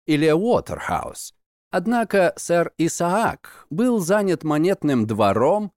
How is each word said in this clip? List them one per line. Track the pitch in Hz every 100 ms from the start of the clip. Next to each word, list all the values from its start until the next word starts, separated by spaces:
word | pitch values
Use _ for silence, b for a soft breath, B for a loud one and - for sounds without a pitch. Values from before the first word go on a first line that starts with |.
или | - 151 156
Уотерхаус – | 160 226 220 - 76 - 85 - - - _ _ _ -
Однако | 185 190 240 226 202 175 -
сэр | - 170 160 -
Исаак | 160 - 170 196 226 143 - - -
был | 160 247 226
занят | 165 208 196 160
монетным | 160 151 175 190 147 127 110
двором, | 107 101 98 135 208 208